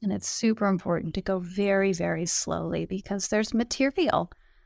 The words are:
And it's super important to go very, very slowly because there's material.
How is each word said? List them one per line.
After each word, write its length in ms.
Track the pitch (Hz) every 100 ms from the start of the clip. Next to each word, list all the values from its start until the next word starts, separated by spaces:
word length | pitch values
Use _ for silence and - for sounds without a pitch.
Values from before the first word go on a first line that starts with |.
And 120 | 208
it's 160 | 196 -
super 380 | - 226 220 202
important 480 | 185 - 170 160
to 60 | 190
go 180 | 185 190
very, 540 | 175 185 202 196 196
very 320 | 175 170 165
slowly 600 | 170 - - 170 165 170 170
because 420 | 190 - 202 -
there's 240 | 214 220
material. 800 | 220 240 - 269 381 330 - 175 - _ _